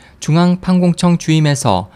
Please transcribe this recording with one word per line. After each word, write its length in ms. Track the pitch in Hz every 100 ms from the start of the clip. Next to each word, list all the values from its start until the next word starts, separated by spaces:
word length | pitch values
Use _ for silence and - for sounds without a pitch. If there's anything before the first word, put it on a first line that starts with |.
| - -
중앙판공청 1000 | - 160 180 180 - 180 180 165 180 170
주임에서 720 | - 160 151 135 120 92 98